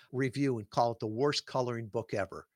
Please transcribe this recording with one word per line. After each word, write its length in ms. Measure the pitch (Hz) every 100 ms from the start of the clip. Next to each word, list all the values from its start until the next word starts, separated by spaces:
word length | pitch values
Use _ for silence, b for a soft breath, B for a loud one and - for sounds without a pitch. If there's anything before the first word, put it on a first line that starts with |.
| B
review 480 | 131 131 135 139 117
and 100 | 104
call 220 | 143 117
it 80 | 113
the 80 | 107
worst 380 | 110 143 143 -
coloring 420 | 131 123 117 110
book 260 | 113 -
ever 360 | 107 92 80 -